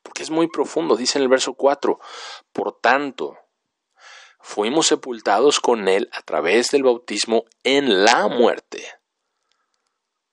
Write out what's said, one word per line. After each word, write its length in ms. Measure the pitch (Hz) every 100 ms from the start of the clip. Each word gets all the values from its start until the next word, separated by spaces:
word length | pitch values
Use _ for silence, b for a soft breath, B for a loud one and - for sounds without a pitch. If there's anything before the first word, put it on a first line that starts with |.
porque 200 | - -
es 60 | 123
muy 200 | 160 165
profundo. 480 | 151 131 156 165 113
Dice 200 | 123 143
en 60 |
el 80 | 131
verso 240 | 131 135
cuatro, 440 | - 135 143 - - B B B B _
"Por 260 | - 101 -
tanto, 600 | 117 135 143 113 73 - _ _ _ _ _ B B B B B
fuimos 480 | - 101 107 156 -
sepultados 760 | 147 135 113 - 101 143 -
con 280 | - 117 95
él 220 | 95 -
a 80 | -
través 500 | - 78 78 110 120
del 120 | 143
bautismo 640 | 131 117 - 104 - 113 - _
en 420 | 120 139 139 92
la 240 | 107 135 196
muerte". 680 | 127 110 - - - - - _ _ _ _ _ _ _ _ _ _ _ _ _